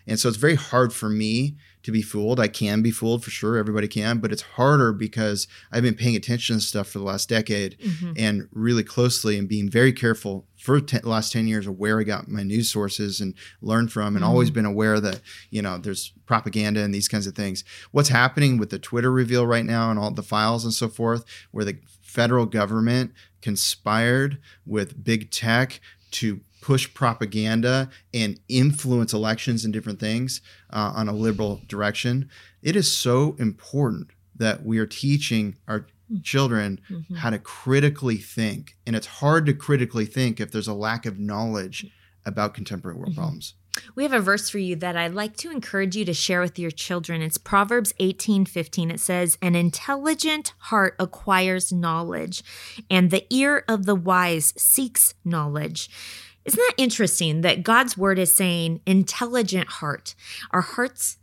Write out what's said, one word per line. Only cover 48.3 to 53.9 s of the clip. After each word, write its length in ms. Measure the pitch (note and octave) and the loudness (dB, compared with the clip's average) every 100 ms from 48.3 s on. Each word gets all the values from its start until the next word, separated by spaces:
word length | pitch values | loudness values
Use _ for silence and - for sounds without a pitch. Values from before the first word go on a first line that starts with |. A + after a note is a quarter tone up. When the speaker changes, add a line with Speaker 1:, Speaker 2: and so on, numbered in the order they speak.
| G3 | 2
Speaker 2:
fifteen. 460 | F#3 F3 D#3+ - E3 | 2 0 -4 -2 -4
It 100 | E3+ | -2
says, 360 | - F3+ F3 - | -2 0 0 0
"An 120 | F3+ E3+ | 2 2
intelligent 960 | F3 - - C#4 D4+ D#4 D#4 D#4 D4+ - | 2 0 -4 -2 0 0 0 -2 -4 -12
heart 360 | - A3 F#3+ - | -2 2 2 0
acquires 760 | F#3 - - F#3 F#3 F#3 - | -6 -6 0 2 4 0 -2
knowledge, 720 | F3+ E3+ E3 E3+ E3+ - E3+ - - - - - | -2 0 -2 -4 -6 -6 -10 -14 -18 -18 -16 0
and 200 | F#3 F3+ | 4 6
the 140 | F#3+ - | 4 2
ear 300 | B3+ C#4 D4 - | 2 4 2 0
of 180 | G#3+ | 0
the 100 | F#3+ | 2